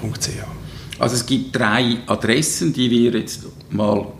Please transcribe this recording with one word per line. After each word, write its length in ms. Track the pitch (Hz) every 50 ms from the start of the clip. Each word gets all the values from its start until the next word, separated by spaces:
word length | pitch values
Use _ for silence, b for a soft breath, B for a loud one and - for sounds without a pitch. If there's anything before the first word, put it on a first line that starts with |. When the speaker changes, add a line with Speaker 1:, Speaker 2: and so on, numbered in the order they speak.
Speaker 1:
punkt 220 | 113 110 - -
c 100 | - - - -
h. 60 | - - - - B B B B B B B -
Speaker 2:
Also 180 | 123 113 123
es 100 | 120 -
gibt 280 | - 135 120 - - -
drei 440 | 123 120 104 107 123 127 117 120 110 -
Adressen, 680 | - 107 107 - 107 117 151 156 156 - - 175 160
die 180 | 131 120 127 123
wir 200 | 120 117 120 120
jetzt 300 | 107 110 110 - - - - - - - - -
mal 380 | 101 101 104 104 107 104 92 - -